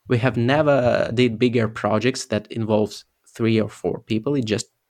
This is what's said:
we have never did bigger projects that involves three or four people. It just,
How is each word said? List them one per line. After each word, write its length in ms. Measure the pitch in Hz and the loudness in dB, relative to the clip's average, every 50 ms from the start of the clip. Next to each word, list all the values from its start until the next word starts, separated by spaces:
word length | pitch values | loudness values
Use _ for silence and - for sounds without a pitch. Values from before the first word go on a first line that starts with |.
| _ - | _ -2
we 80 | 123 | 0
have 180 | 113 123 131 113 | 0 0 0 0
never 760 | 123 117 123 139 156 151 147 143 131 123 120 113 - - - 117 | 0 0 2 2 2 2 2 2 2 2 2 2 0 0 0 2
did 260 | 120 127 120 110 107 | 2 2 2 2 2
bigger 300 | 123 123 113 120 110 107 | 0 2 2 2 0 -2
projects 560 | - - - 101 107 107 107 131 131 - - | -4 -4 -2 0 0 0 0 0 -2 -4 -4
that 260 | - 110 104 - - | -4 -4 -4 -4 -6
involves 540 | - 117 110 107 107 107 107 101 - - - _ _ _ _ | -6 -4 -2 0 2 2 0 0 -4 -12 -20 _ _ _ _
three 340 | _ - - 113 113 113 110 | _ -6 -2 0 2 2 2
or 80 | 104 104 | 0 -2
four 300 | - - - 87 - - | -6 -6 -6 -6 -6 -6
people. 340 | - - 113 110 110 139 147 | -6 -4 -4 -4 -2 -2 -2
It 80 | 139 117 | -2 -2
just, 220 | 107 104 - - _ _ _ _ | -2 -2 -4 -6 _ _ _ _